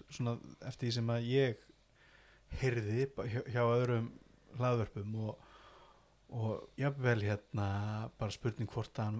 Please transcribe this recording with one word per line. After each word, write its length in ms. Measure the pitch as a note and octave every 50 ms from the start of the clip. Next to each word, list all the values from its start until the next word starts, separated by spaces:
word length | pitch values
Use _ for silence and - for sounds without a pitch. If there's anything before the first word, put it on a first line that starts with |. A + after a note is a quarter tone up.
| -
svona 320 | - - - B2+ A#2+ A#2 - - - - -
eftir 280 | - - - - C3 A#2+
því 60 | A2+
sem 160 | A#2+ A2+ A#2
að 180 | A#2 A#2 A#2 A#2+
ég 380 | B2+ C#3 C3+ B2 A2 - - - - _ _ _ _ _ - - - - - - - - _ -
heyrði 580 | - - C3+ C3 A#2 A#2+ G#2+ G#2 A2+ A#2+ C3+ C3+
ba-, 160 | - - -
hjá, 160 | A2+ G#2 B2 -
hjá 180 | - G#2+ B2 A#2+
öðrum 460 | A#2 A#2+ B2 B2+ B2 A#2+ A2+ A2+ A#2 - - - - - - - -
hlaðvörpum 680 | - - B2 B2 B2 A#2 G#2 - - G#2+ G2+ G#2+ A2 A2
og, 160 | A2 G#2+ - - - - - - - - - - - - - - _ _ _ _ _ -
og 240 | - A#2 A2 A2 G#2+ - - - -
jafnvel, 460 | - C3+ C#3+ C#3 C#3 B2+ B2 A#2+ A2
hérna, 460 | G#2 G2+ G#2 G2+ - - - G#2+ G2+ G2 G2 G2+ G#2 G#2+ G#2+ G#2+ A2 - -
bara 180 | - A#2 G2+
spurning 360 | - - - B2 A2 - A2+ -
hvort 300 | - A#2 G#2+ - - -
hann 220 | A2 G#2+ G#2+